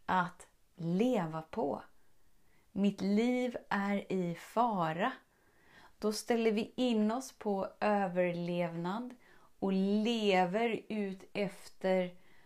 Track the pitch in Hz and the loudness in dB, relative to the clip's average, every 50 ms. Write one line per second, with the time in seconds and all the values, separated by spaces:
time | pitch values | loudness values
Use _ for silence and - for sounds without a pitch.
0 | - - 185 185 175 175 - - - - _ _ _ _ _ - 160 170 175 185 | -4 0 0 0 0 -2 -6 -14 -20 -20 _ _ _ _ _ -6 -4 0 2 2
1 | 233 254 247 202 170 156 160 160 156 - - 220 262 277 - - - - - - | 2 2 2 0 0 -2 -4 -8 -10 -8 -6 -4 -4 -4 -4 -6 -10 -14 -20 -20
2 | - - - - - - - - - - _ _ _ _ - 190 202 202 202 - | -20 -20 -20 -20 -20 -20 -20 -20 -20 -20 _ _ _ _ -2 0 2 2 2 0
3 | 190 196 202 214 233 247 247 247 254 247 240 - - - - 202 196 202 202 196 | 0 2 2 4 4 4 2 2 0 -2 -4 -6 -6 -4 -4 -2 0 0 -2 -2
4 | - - 185 190 180 175 170 - - - - 226 240 240 208 185 165 160 160 170 | -2 -2 -2 -2 -2 -2 -4 -6 -10 -4 0 0 2 2 2 0 0 0 0 0
5 | 208 262 262 - - _ _ _ _ _ _ _ _ - - - - - - - | -2 -2 -2 -6 -14 _ _ _ _ _ _ _ _ -20 -20 -20 -20 -20 -10 -4
6 | - 208 214 214 - - 240 233 226 226 208 202 220 - - - 254 247 233 214 | -2 -2 -2 -2 0 0 2 4 4 4 2 2 0 -2 -2 0 0 2 2 2
7 | 214 214 226 262 262 - - - - 214 196 190 190 - - - 208 214 208 202 | 2 2 0 -2 -6 -10 -14 -8 -4 -2 -2 -2 -4 -6 -4 -2 0 2 2 2
8 | 196 180 175 180 180 175 170 175 175 175 175 175 175 165 170 170 170 180 196 233 | 0 0 2 2 2 2 0 -2 -2 -2 -2 0 -2 -2 -2 -4 -4 -4 -4 -6
9 | 247 247 247 - - - - - - - - _ 190 196 196 190 190 196 208 214 | -8 -10 -14 -18 -20 -20 -20 -20 -20 -20 -8 _ -2 0 2 2 2 2 2 2
10 | 214 240 233 226 208 202 185 185 180 175 180 220 233 233 220 - - - 214 214 | 2 0 0 2 2 4 4 4 4 2 2 0 0 0 -2 -4 -6 -6 -4 -4
11 | 202 196 190 196 - - - 202 202 180 - - - - - - - 190 185 185 | -4 -6 -8 -10 -14 -8 -6 -4 -4 -4 -6 -10 -18 -20 -10 -4 0 2 2 2
12 | 180 175 180 - - - - - - | 0 -2 -6 -14 -20 -20 -20 -20 -20